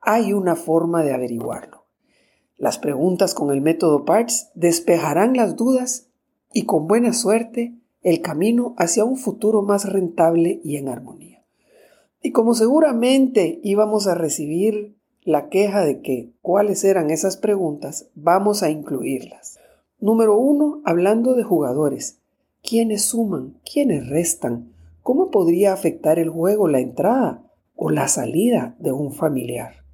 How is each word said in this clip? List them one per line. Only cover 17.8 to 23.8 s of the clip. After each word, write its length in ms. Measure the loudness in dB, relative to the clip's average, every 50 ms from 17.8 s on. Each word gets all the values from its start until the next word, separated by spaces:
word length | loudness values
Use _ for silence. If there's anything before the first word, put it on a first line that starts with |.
| -10 -12 -12 -14 -16 _ _
vamos 480 | -4 0 2 2 2 2 2 0 0 0
a 60 | -2
incluirlas. 880 | -2 -4 -6 -8 -6 -6 -4 -4 -6 -6 -8 -12 -20 -20 _ -20 -20 _ _ _ _ _ _ _ _ _
Número 380 | 0 0 2 4 4 4 4 4
uno, 440 | 4 4 4 4 2 0 0 -4 -2
hablando 520 | 0 0 2 2 2 2 2 2 2 2
de 80 | 2 2
jugadores. 760 | 2 0 0 2 0 0 0 0 0 0 -4 -10 -12 -14 _ _ _ _ _ _ _ _ _
¿Quiénes 420 | _ -2 0 0 2 2 0 -2 -2
suman? 540 | -2 -2 -2 -2 -2 -2 -4 -6 -8 -14 _ _
¿Quiénes 440 | -6 -2 0